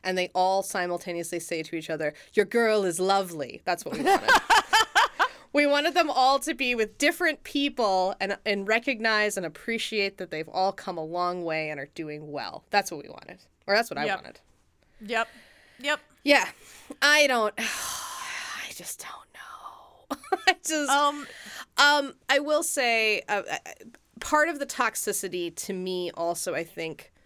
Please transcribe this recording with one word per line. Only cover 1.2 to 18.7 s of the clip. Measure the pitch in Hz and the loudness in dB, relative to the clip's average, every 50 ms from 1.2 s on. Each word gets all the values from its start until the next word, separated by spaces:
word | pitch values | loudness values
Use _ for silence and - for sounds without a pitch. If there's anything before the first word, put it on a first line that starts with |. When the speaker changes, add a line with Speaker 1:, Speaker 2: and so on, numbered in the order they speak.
| 170 165 180 170 | -6 -4 -6 -6
Speaker 1:
say | 165 - 175 160 156 | -6 -4 -6 -6 -6
to | - 175 | -6 -8
each | 160 160 - | -8 -6 -6
other, | 160 151 156 151 151 - - - - | -6 -4 -4 -4 -6 -6 -12 0 2
"Your | 214 202 | 2 2
girl | 196 - 233 233 220 214 214 196 | 2 2 2 2 4 4 2 2
is | 180 165 165 | 0 0 0
lovely." | 185 190 196 196 196 180 170 156 139 - - - - | 2 4 4 2 2 0 -4 -8 -8 -8 -10 -6 -4
That's | - 175 - - | -2 -2 -2 -4
what | - - - | -6 -6 -2
we | 262 | 2
wanted. | 339 392 - - - | 4 4 4 6 4
Speaker 2:
<laughs> | 523 - - - - 440 - - - 440 440 - - 381 - - - - 415 494 - - - - - | 4 4 6 4 4 4 4 4 4 4 4 4 4 4 4 4 2 0 0 0 -2 -6 -12 -2 2
Speaker 1:
We | 285 294 | 2 4
wanted | 285 285 285 294 339 269 | 4 4 4 2 2 2
them | 359 320 302 | 2 2 2
all | - 262 254 262 277 277 | 4 4 6 6 4 4
to | - 302 320 | 2 -2 -4
be | - 277 247 247 | -2 -2 0 0
with | 226 214 214 - | 0 0 -2 0
different | - 277 302 330 - 359 320 294 - - | 0 2 2 2 2 0 0 0 -2 -6
people | - - 285 277 285 - - 233 202 190 185 185 190 - - | -6 -2 -2 -2 -2 0 0 2 2 4 4 2 2 0 -2
and, | 190 190 196 - - | -4 -4 -4 -2 -2
and | 226 202 202 196 196 | 0 0 0 0 0
recognize | 220 233 233 - 262 214 220 226 220 208 208 208 202 | 0 0 2 -2 -2 0 0 2 2 2 2 2 0
and | 202 180 | -2 -4
appreciate | 160 - - - - 226 226 - - 226 208 196 196 196 - | -6 -8 -8 -6 -4 -4 -4 -4 -4 -2 -2 -2 -2 -4 -8
that | 185 175 | -10 -8
they've | - 156 160 160 | -6 -8 -8 -4
all | - 185 185 196 196 | -2 0 0 0 0
come | - - 202 175 | -2 -6 -8 -6
a | 170 156 | -6 -6
long | 156 170 175 180 175 180 180 175 | -6 -4 -2 -2 -2 -2 -2 -4
way | 165 156 160 156 156 | -4 -2 -2 -4 -4
and | 151 143 | -6 -8
are | 139 143 _ | -10 -10 _
doing | - 160 151 151 151 151 147 | -10 -8 -8 -10 -10 -10 -10
well. | 143 139 113 90 - - - _ | -8 -8 -8 -8 -10 -12 -8 _
That's | - 202 196 - 175 | 0 0 0 0 -4
what | 143 - | -12 -12
we | - | -14
wanted. | - - - - 185 185 _ _ _ _ _ | -18 -18 -18 -18 -20 -20 _ _ _ _ _
Or | - 202 | 2 2
that's | 214 233 - | 2 2 0
what | - 139 | -2 -4
I | 147 | -2
Speaker 2:
Yep. | 160 196 - - | -2 -2 -4 -6
Speaker 1:
wanted. | - - - _ _ _ _ _ _ _ _ _ _ _ - | -12 -20 -20 _ _ _ _ _ _ _ _ _ _ _ -18
Speaker 2:
Yep. | 220 202 220 226 226 - - 226 - - _ _ _ _ _ - | -10 -4 -2 -2 -2 -2 -6 -14 -20 -20 _ _ _ _ _ -8
Yep. | 247 285 302 294 - _ _ _ - | -4 -4 -4 -4 -6 _ _ _ 2
Speaker 1:
Yeah. | 285 285 254 185 - - - - - - - - - - - - | 4 4 4 4 2 -4 -12 -20 -20 -20 -20 -20 -18 -4 0 4
I | 285 294 302 294 | 6 6 6 6
don't, | 180 254 233 214 - - | 6 4 2 2 0 -2
<sighs> | - | -4
I | 226 220 - - - - - - - - - - - - - - - - - - - - | -6 -6 -6 -6 -6 -8 -8 -8 -10 -10 -12 -12 -10 -10 -10 -10 -10 -10 -10 -10 -10 -12